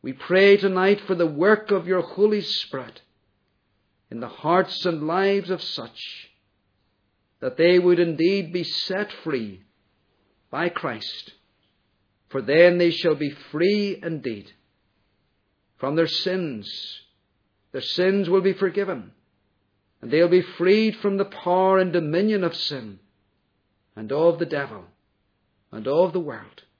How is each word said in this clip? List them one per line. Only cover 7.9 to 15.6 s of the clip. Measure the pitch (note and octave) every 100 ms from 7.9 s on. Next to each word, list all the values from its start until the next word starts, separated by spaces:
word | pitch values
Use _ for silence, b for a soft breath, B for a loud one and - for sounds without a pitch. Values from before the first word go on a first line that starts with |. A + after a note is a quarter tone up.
| F3
indeed | E3+ D3+ E3+ G3 E3
be | F3+
set | E3+ - - F#3+ G3+ -
free | D#3+ C3+ G#2+ F#2 _ _ _ _ _ _ _ _ _
by | C3+ F3
Christ, | F3 D3+ A2+ - - - _ _ _ _ _ _ _ _ _ _
for | C#3
then | G#2+ D3+ F3 F3
they | F3
shall | E3 E3+
be | D3+ C#3+
free | C#3+ - D3+ F3+ G#3 G3+ F#3
indeed | E3+ D#3 B2 G#2+ F#2+ _ _ _ _ _ _ _ _ _ _ _